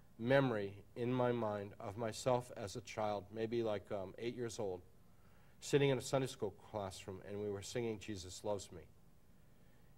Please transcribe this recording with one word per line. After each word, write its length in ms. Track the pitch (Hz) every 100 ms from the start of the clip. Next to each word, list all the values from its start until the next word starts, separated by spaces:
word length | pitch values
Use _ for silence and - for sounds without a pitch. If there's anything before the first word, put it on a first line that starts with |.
| - -
memory 540 | 117 135 135 107 101 95 - -
in 160 | 120
my 180 | 127 123
mind 420 | 120 110 104 101 -
of 180 | 117 101
myself 540 | 113 107 135 123 123 -
as 180 | 104 123
a 40 |
child, 440 | - - 107 101 92
maybe, 300 | 110 113 117
like, 300 | 113 104 -
um, 220 | 104 92 -
eight 160 | 117
years 240 | 120 117 -
old, 220 | 104 90 - - - - - - - -
sitting 300 | - 143 139
in 80 | 127
a 40 |
Sunday 240 | - 135 131
school 260 | - 82 - -
classroom, 500 | 107 95 - - 95 -
and 100 | 101
we 100 | 104
were 120 | 101
singing 360 | 95 127 117 107
"Jesus 440 | 104 101 90 -
Loves 280 | 107 104 -
Me." 100 | 87 76 - - - - - - - - - -